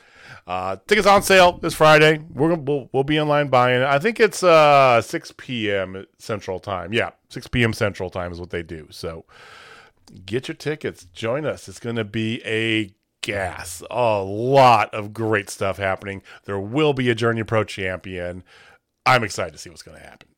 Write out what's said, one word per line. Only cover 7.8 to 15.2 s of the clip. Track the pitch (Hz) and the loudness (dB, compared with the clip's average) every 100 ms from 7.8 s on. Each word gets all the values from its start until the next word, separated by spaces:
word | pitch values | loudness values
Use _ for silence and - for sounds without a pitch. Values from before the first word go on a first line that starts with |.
| 107 - 92 | -4 -4 -10
Time | 92 90 | -8 -10
is | 87 | -10
what | 87 | -10
they | 87 | -10
do. | 82 80 73 | -10 -14 -16
So | - 85 82 - _ - - - - _ _ _ 107 95 | -14 -12 -14 -18 _ -20 -20 -20 -20 _ _ _ -20 -8
get | 117 147 | -8 -8
your | 156 | -10
tickets. | 143 151 110 85 90 | -8 -8 -8 -12 -20
Join | - 110 135 147 | -10 -6 -4 -6
us. | 92 - | -8 -12
It's | 95 | -14
gonna | 120 117 104 | -8 -6 -6
be | 113 110 113 107 | -4 -4 -6 -4
a | 110 113 110 107 _ _ - | -4 -2 -2 -4 _ _ -14
gas. | - 101 92 80 - - 85 | -8 -6 -6 -8 -14 -14 -10
A | 117 120 104 | -2 0 0
lot | 98 104 123 139 131 110 107 | -4 -6 2 6 6 6 2
of | 110 104 | -6 -10
great | 107 | -6